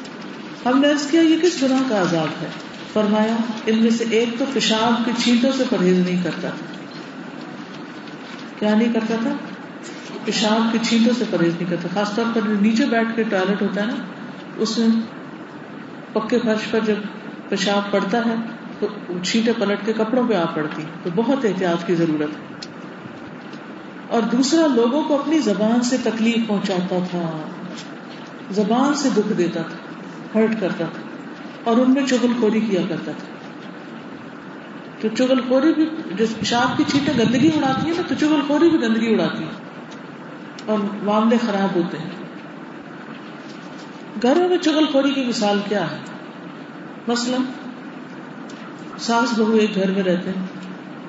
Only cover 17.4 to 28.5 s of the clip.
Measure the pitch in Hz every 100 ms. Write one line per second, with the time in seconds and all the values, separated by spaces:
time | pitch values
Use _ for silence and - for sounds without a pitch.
17.4 | - 196 208 202 202 202 - 240 226 226
18.4 | - - - - 208 - - 180 180 226
19.4 | 233 220 202 202 202 220 220 247 233 196
20.4 | 165 160 151 - - - 185 170 233 269
21.4 | 226 180 180 170 - 170 165 151 147 -
22.4 | - - - - - - - - - -
23.4 | - - - - - - - 220 196 240
24.4 | 269 330 320 233 240 285 311 285 285 320
25.4 | 220 190 214 240 - 254 240 214 226 226
26.4 | 226 196 - 180 185 180 180 180 165 156
27.4 | 151 - - - - - - - - -
28.4 | -